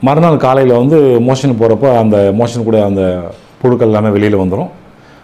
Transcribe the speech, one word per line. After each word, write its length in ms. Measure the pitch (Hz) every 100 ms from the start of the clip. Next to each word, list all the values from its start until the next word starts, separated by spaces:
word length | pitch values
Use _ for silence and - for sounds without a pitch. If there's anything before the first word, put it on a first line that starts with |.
மறுநாள் 360 | 131 151 170 143
காலையில 400 | 131 135 127 120
வந்து 200 | 135 160
motion 560 | 135 117 123 - 139 110
போறப்போ, 380 | 113 110 135 117
அந்த 360 | 110 104 98 104
motion 240 | 120 117
கூட 200 | 113 110
அந்த 400 | 101 98 92 90 85 - - -
புழுக்கள் 260 | 123 123 113
எல்லாமே 320 | 107 107 101
வெளியில 120 | 104
வந்துரும். 380 | 98 92 101 180 - - - - -